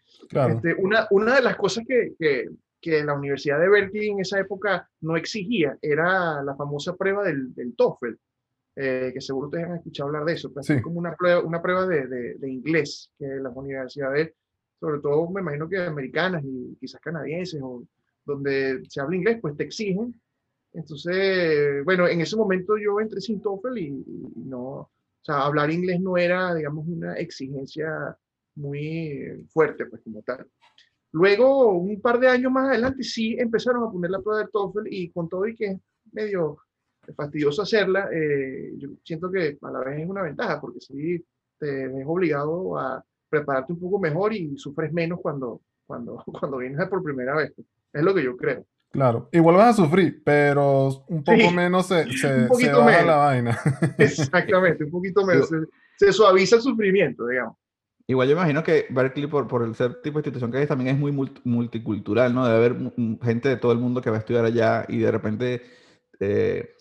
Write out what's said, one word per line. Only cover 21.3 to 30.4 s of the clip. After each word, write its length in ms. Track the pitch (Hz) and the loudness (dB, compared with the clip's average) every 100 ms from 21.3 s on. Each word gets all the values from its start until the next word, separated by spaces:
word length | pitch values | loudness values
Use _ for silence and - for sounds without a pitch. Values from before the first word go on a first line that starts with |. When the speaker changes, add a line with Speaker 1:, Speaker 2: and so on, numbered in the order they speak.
| 185 170 147 143 143 143 | 2 2 2 2 0 0
Speaker 2:
bueno, 220 | 185 175 | 2 4
en 120 | 170 | 2
ese 140 | 151 214 | 0 0
momento 420 | 202 185 180 214 | 0 0 0 0
yo 220 | 208 202 | 0 -2
entré 220 | 220 196 | 0 -2
sin 200 | 190 202 | -2 -4
toefl 360 | 208 196 247 247 | -4 -6 -6 -6
y, 80 | 151 | -6
y 540 | 135 - - - - 135 | -8 -10 -14 -14 -14 -12
no, 140 | 127 131 | -10 -10
o 220 | 139 - _ _ _ | -12 -16 _ _ _
sea, 240 | - 143 139 | -4 0 0
hablar 260 | 151 147 | 2 0
inglés 300 | 165 180 175 | 0 -2 -2
no 160 | 185 180 | 0 0
era, 360 | 175 180 185 | 2 0 0
digamos, 320 | 170 147 151 160 | -2 -4 -6 -8
una 260 | 165 170 175 | -8 -8 -8
exigencia 1040 | 170 - 135 139 135 156 156 151 143 - _ _ _ - | -8 -10 -10 -10 -10 -8 -8 -6 -8 -12 _ _ _ -12
muy 920 | 143 143 151 165 160 135 117 113 113 | -8 -8 -6 -6 -6 -8 -10 -14 -2
fuerte, 360 | 160 147 - 117 | 2 2 0 -10
pues, 160 | 110 | -12
como 180 | - 107 | -16 -12
tal. 220 | 113 123 | -10 -10